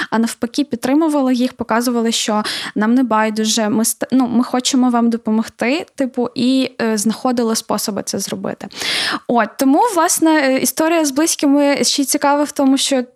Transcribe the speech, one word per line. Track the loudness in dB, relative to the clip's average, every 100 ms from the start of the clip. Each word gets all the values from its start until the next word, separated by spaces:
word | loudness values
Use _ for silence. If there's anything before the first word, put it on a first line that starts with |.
| -2
А | 0
навпаки, | -2 -2 -6 -4
підтримували | -4 -4 0 2 2 2 2
їх, | 2 0
показували, | -4 -2 0 0 0 0
що | -2 -2 -2 -2 -6 -6 -2
нам | 2
не | 2
байдуже, | 2 2 0 0 0 0 0
ми | 0
ст-, | 0 -2 -2
ну, | 0 2
ми | 2
хочемо | 0 0 0 2 2
вам | 2 2
допомогти, | 0 0 -2 -2 -2 -2 -2 -4 -4
типу, | -4 -2 -4 -2
і, | 0 2 0 -2
е, | -2 0
знаходили | -2 -2 -2 0 0 -2
способи | -4 -6 -4 -6 -6
це | -6
зробити. | -6 -6 -8 -8 -12 -10 -6 -4 -4 -6 -2
От, | 0 0 0
тому, | 2 4 2 2
власне, | 0 2 2
е, | 2 2 0
історія | 0 0 0 2 0
з |
близькими | 0 -2 0 2 4 2 2
ще | 0 -2
й | -2
цікава | 0 2 2
в | 0
тому, | 0 2 2
що | 2 -2 -2